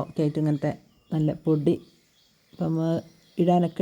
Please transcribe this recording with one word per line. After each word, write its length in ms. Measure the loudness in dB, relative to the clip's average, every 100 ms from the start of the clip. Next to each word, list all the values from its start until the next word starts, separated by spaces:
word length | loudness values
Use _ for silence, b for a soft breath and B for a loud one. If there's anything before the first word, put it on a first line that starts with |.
| -2
ഒക്കെ 140 | -2
ആയിട്ട് 160 | -2 0
ഇങ്ങനത്തെ 300 | 0 0 -2 -6 _ _ -6
നല്ല 180 | -2 -2 -2 0
പൊടി 300 | 0 0 -2 -6 _ _ _ _ _ _
ഇപ്പം 200 | -6 -4 -2 0 -2 -6 _ _ 0
ഇടാനൊക്കെ 400 | 2 4 2 0